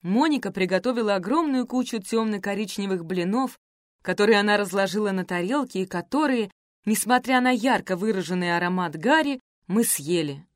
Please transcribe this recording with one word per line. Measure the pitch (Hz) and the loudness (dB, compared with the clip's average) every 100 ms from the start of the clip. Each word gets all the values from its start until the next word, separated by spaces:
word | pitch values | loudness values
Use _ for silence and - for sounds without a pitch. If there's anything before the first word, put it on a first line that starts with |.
Моника | 170 214 320 285 196 | 0 2 4 2 -2
приготовила | 185 185 185 214 240 214 | -2 0 2 0 0 0
огромную | 202 180 294 311 262 247 | 0 0 0 0 -2 -2
кучу | 247 247 226 | -2 -2 -6
тёмно-коричневых | 190 226 220 208 196 196 208 - 196 185 | -2 -2 0 -2 -4 -4 -4 -4 -4 -4
блинов, | 165 185 175 226 262 - _ _ _ _ | -4 -2 0 0 -2 -6 _ _ _ _
которые | - 180 208 208 | -6 2 4 6
она | 208 208 | 4 2
разложила | 202 190 196 196 208 | 2 0 0 0 -2
на | 190 | -2
тарелке | 180 175 175 277 262 185 | -2 -2 -2 -2 -2 -4
и | 185 | -4
которые, | 175 170 277 302 247 202 _ _ _ | -6 -4 0 2 0 -2 _ _ _
несмотря | - 214 202 247 247 254 | -2 -2 2 0 4 2
на | 254 | 4
ярко | 254 247 220 - 185 | 2 2 0 -2 -4
выраженный | 214 190 160 180 175 170 | -2 -2 -2 -2 0 0
аромат | 175 185 175 156 | 0 -2 -4 -2
гари, | 180 311 285 262 _ _ _ | 2 2 2 -4 _ _ _
мы | 196 | 0
съели. | 233 - 143 175 151 139 - | 2 -2 0 0 0 -6 -14